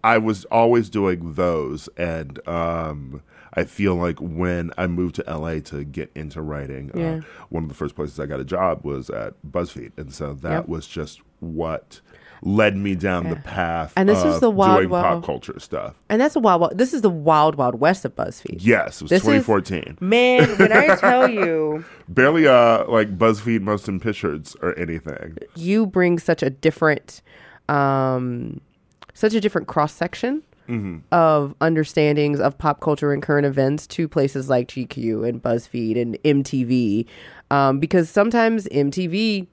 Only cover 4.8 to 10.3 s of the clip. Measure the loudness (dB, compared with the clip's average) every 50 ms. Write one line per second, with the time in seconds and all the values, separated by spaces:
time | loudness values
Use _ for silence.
4.8 | -4 -4 -2 -2 -4 -4 -4 -8 -8 -8 -8 -8 -6 -6 -6 -8 -8 -10 -12 -12
5.8 | -12 -10 -10 -12 -12 -12 _ -14 -14 -12 -12 -12 -10 -10 -10 -10 -10 -10 -12 -12
6.8 | -14 -12 -8 -6 -6 -6 -6 -8 -10 -16 -20 -20 -18 _ -8 -8 -8 -8 -8 -8
7.8 | -8 -8 -6 -8 -8 -8 -8 -10 -8 -8 -8 -8 -8 -6 -4 -2 -2 -2 -2 -4
8.8 | -6 -8 -8 -8 -8 -10 -10 -10 -10 -10 -12 _ -20 -8 -6 -6 -6 -6 -10 -16
9.8 | -18 -16 _ -16 -16 -16 -12 -10 -10 -10